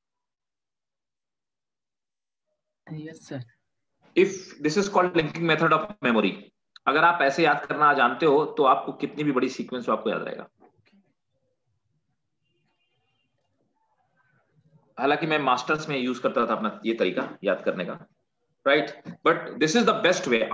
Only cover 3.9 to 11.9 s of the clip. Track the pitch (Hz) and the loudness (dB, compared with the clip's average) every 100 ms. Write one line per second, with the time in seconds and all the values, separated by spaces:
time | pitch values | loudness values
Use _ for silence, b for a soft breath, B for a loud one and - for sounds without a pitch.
3.9 | _ _ 175 196 - - - 147 202 - | _ _ 2 2 0 -16 -4 -2 0 2
4.9 | 190 180 170 151 165 170 156 160 160 - | 2 2 2 -2 -2 0 2 4 2 0
5.9 | - 127 110 98 - - _ _ - 127 | -4 0 2 0 -2 -14 _ _ -8 0
6.9 | 147 170 - 139 151 156 147 - 139 147 | 2 4 4 0 2 2 0 -2 0 2
7.9 | 135 123 127 160 143 147 - 135 139 - | 4 2 2 2 4 2 2 4 2 0
8.9 | 135 139 143 151 139 131 - 110 127 117 | -8 -8 -4 -2 0 0 -4 -8 -8 -4
9.9 | 107 110 85 - - - _ _ _ _ | -2 -2 -4 -6 -10 -14 _ _ _ _
10.9 | 196 _ _ _ _ _ _ _ _ _ | _ _ _ _ _ _ _ _ _ _